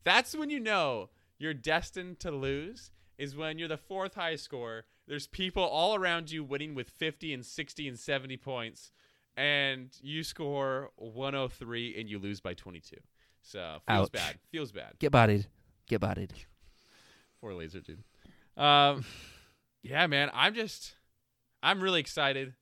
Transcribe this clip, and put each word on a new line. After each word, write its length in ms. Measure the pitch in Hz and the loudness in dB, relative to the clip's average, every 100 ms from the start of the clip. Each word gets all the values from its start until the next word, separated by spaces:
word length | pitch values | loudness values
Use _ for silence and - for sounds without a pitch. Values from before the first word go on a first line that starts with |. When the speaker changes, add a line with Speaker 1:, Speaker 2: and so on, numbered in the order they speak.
Speaker 1:
That's 320 | - 202 247 311 | 8 6 6 -2
when 140 | 294 | -2
you 100 | 294 | -2
know 500 | 220 202 151 117 92 _ _ _ | 2 4 4 0 -4 _ _ _
you're 160 | 156 | -4
destined 640 | 147 131 160 - 190 180 180 | -4 2 2 2 -10 -10 -8
to 100 | 180 | -6
lose, 600 | 143 135 139 165 254 - - _ - | -4 -2 -2 -6 -12 -20 -20 _ -10
is 180 | 143 139 | -10 -6
when 240 | 160 156 | -6 -4
you're 80 | 165 | -4
the 100 | 156 | -4
fourth 380 | - 190 190 196 | -4 -4 -4 -2
highest 280 | 170 156 | -2 -2
scorer. 420 | - 131 117 113 - _ - | -6 -8 -6 -8 -12 _ -8
There's 200 | 147 - | -8 -8
people 360 | - 185 202 | -4 -2 2
all 320 | 180 151 180 214 | 2 4 4 4
around 360 | 185 170 160 | 2 0 -2
you 120 | 156 | -8
winning 300 | 143 139 156 | -4 -4 -4
with 160 | 139 120 | -8 -8
fifty 440 | - 160 151 165 | -4 -4 -4 -8
and 120 | 131 120 | -8 -8
sixty 420 | - 147 - 143 | -10 -10 -8 -8
and 120 | 120 | -8
seventy 380 | - 139 131 127 | -4 -4 -4 -12
points, 540 | 139 127 113 - - _ _ _ _ - | -8 -6 -6 -10 -20 _ _ _ _ -2
and 520 | 143 143 139 131 127 - | 2 2 0 -2 -10 -16
you 220 | 135 156 | -8 -8
score 680 | 160 - 147 143 135 131 139 - | -6 -6 -4 -2 0 -2 -6 -12
one 400 | 113 110 135 139 | -12 -6 -2 0
oh 120 | 127 | -2
three 480 | - 117 117 120 104 | -4 -6 -4 -4 -6
and 100 | 113 | -6
you 80 | 104 | -4
lose 220 | 98 101 | -4 -4
by 120 | 95 90 | -6 -8
twenty-two. 420 | 95 87 - - _ _ _ _ | -12 -16 -18 -20 _ _ _ _
So, 360 | - 101 85 78 - | -14 -10 -8 -10 0
feels 180 | 104 98 | 2 2
Speaker 2:
Ouch. 40 | |
Speaker 1:
bad. 280 | 110 82 76 _ | 0 -4 -6 _
Feels 200 | 160 139 | -8 -8
bad. 220 | 95 57 - | -8 -14 -2
Speaker 2:
Get 120 | 147 | 6
bodied. 360 | 127 113 101 101 _ _ _ - | 8 8 6 2 _ _ _ -4
Get 120 | 110 | 0
bodied. 320 | 98 98 95 - - _ - _ _ - - - _ _ | 0 -2 -6 -10 -18 _ -20 _ _ -20 -20 -20 _ _
Speaker 1:
Poor 120 | 110 | -10
Laser 280 | 90 82 90 | -8 -8 -10
Dude. 220 | - 80 - _ - - _ - | -14 -16 -18 _ -20 -20 _ 2
Um, 480 | 147 147 143 139 123 - - - | 8 10 8 6 -4 -12 -18 -20
<laughs> 400 | - _ _ _ | -20 _ _ _
yeah, 240 | - 143 175 | -6 2 4
man, 220 | 143 143 | 4 2
I'm 200 | - 165 | 4 2
just, 400 | 220 220 - - - _ _ _ _ _ _ | 2 -6 -8 -14 -18 _ _ _ _ _ _
I'm 200 | 151 196 | 2 2
really 180 | 185 180 | 4 2
excited. 540 | 135 - 139 135 135 127 | 0 0 0 0 -6 -12